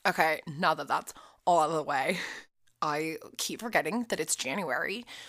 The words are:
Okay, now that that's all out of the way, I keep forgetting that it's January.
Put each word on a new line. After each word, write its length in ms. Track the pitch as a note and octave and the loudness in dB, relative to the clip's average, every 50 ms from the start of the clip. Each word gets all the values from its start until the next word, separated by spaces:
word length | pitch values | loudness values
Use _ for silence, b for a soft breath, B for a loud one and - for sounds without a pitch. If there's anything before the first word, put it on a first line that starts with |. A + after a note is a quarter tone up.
| - | 0
Okay, 340 | G3 F3+ - E3 D#3+ D#3 - - | 2 4 4 4 4 2 0 -4
now 280 | E3+ C#3+ D3 F#3 E3 D#3+ | -8 -4 2 2 2 2
that 120 | C#3 C#3+ | 2 0
that's 260 | C3+ C3+ D3+ - - B B B B B B _ | 0 -2 -2 -2 -6 B B B B B B _
all 160 | - F3 E3 | 4 6 6
out 100 | D#3 D3+ | 6 4
of 60 | E3 | 2
the 80 | D#3 C#3+ | 0 0
way, 360 | C3+ C#3+ C3+ C3 D#3+ F#3+ F3 B B B B B _ _ _ _ _ _ _ | 0 0 0 0 0 -2 -2 B B B B B _ _ _ _ _ _ _
I 360 | D#3+ D#3 D3 D3+ D#3+ D#3+ D#3+ - - - - | -2 0 0 0 -2 -4 -6 -8 -12 -12 -8
keep 220 | - - - - - | -6 -6 -6 -6 -8
forgetting 460 | G#3+ A3+ G#3+ D#3+ C#3 D#3 F#3+ A#3+ A#3+ - | -6 0 2 2 2 2 -2 -4 -2 -2
that 120 | G3+ - | -2 -2
it's 160 | E3 - - | -2 -2 -4
January. 680 | - - - C#3 G#3 F#3 D3 B2 D3 - - F#3+ A#3+ A#3+ B B B B | -4 -4 -4 -4 -4 -2 -2 -2 -2 -2 -2 -4 -6 -10 B B B B